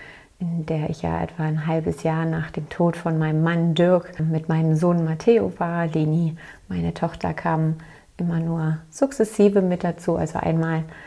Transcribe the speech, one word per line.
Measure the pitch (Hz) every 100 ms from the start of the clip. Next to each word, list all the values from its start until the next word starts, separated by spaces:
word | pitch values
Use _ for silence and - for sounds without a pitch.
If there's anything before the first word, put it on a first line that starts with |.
| - - - _
in | 175 170 156
der | 156 151
ich | 160
ja | 170 -
etwa | 165 -
ein | 156 156 156
halbes | 160 165 160
Jahr | 165 160
nach | 165 160 160
dem | - 151
Tod | - 170 165
von | 170 160
meinem | 156 156
Mann | 165 170 170
Dirk | 160 175 180 175 -
mit | 160 160 160
meinem | 160 160
Sohn | 156 175 175
Matteo | 160 160 - 226 190 175
war. | 170 170 165
Leni, | 156 151 160 165 165 - - -
meine | 180 165
Tochter, | 170 170 - 180
kam | 160 170 160 160 160 - - _ -
immer | 175 165
nur | 165 165 160 156 -
sukzessive | - 269 - 214 - 202 202
mit | 185 180
dazu. | 175 165 - 165
Also | 160 -
einmal | - 165 160 160 160 -